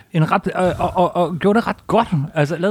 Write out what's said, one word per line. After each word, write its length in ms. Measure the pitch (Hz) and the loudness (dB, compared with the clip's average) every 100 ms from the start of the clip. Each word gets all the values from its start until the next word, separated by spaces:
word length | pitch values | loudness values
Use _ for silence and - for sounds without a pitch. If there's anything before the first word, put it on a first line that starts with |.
| - | -4
En 180 | 165 156 | 0 2
ret, 160 | 185 185 | 0 0
øh, 340 | 175 185 156 | -2 -2 0
og, 100 | 175 185 | -2 0
og, 200 | 170 180 | 0 0
og 200 | 165 165 | -2 0
gjorde 180 | 190 214 | 2 2
det 80 | - | 0
ret 200 | 208 - | -8 0
godt. 220 | 208 233 156 143 | 0 2 -2 -2
Altså, 220 | 156 147 165 | -2 -2 0
lavede 140 | 190 | -2